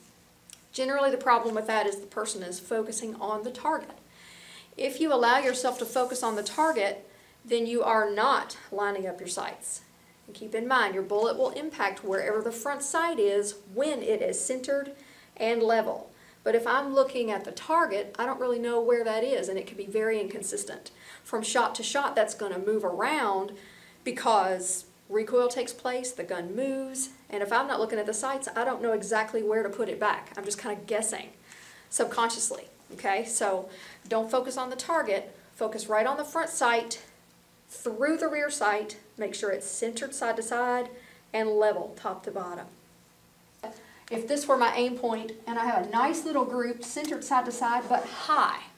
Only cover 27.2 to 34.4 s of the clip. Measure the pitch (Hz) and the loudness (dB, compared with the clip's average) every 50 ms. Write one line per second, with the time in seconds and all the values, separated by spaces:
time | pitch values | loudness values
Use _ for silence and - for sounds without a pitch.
27.2 | - - 208 202 202 202 233 247 269 277 247 - 220 220 233 214 208 214 220 - | -12 -6 -4 -2 0 2 2 2 2 2 0 -2 -2 0 -2 -2 -2 -2 -4 -2
28.2 | 269 262 269 269 269 - - 226 240 262 247 - 233 233 220 208 190 190 220 214 | -2 -4 -4 -4 -6 -6 -2 -2 0 0 -2 -2 0 0 0 0 0 0 0 0
29.2 | 214 214 233 226 214 214 220 220 208 196 202 - 220 185 - - 214 208 - - | 0 0 -2 -2 0 2 2 2 0 -2 -2 -2 -2 -2 -2 0 0 0 0 0
30.2 | - - - 208 196 202 202 - - 208 208 196 - - 214 214 220 - - - | -4 -10 -12 -10 -8 -6 -6 -6 -6 -8 -8 -8 -4 -4 -2 -2 -2 -2 -4 -6
31.2 | - - - - - - - - - - - - - - - - - - - - | -8 -12 -18 -20 -20 -20 -20 -20 -20 -20 -20 -20 -14 -6 -2 0 0 0 2 2
32.2 | 226 220 - - - - - - - - - - - - - - - 202 196 208 | 2 2 0 0 -2 -2 -4 -6 -10 -16 -20 -20 -20 -18 -12 -4 -2 0 0 0
33.2 | 233 - - - 226 202 190 185 190 - - - - - - - - - 226 220 | 0 -2 -2 0 2 2 0 0 -2 -6 -12 -16 -18 -18 -20 -12 -4 0 0 0
34.2 | 226 220 262 254 | 0 2 0 0